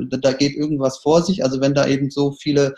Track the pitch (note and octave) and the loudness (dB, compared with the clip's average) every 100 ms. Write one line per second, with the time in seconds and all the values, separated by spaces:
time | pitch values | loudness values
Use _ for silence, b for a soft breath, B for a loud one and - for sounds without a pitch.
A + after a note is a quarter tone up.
0 | B2+ B2+ C3+ B2+ C#3+ C#3+ D3+ C#3+ C3 - | -6 -2 0 2 0 0 -4 -2 -2 -2
1 | C#3+ E3 E3+ F#3+ C3+ C3 C#3 C#3 C3+ C3+ | 2 2 2 0 -2 0 0 2 2 0
2 | C#3 C#3+ C#3+ C#3 D3+ C#3+ C#3 | -2 0 -2 -2 0 2 0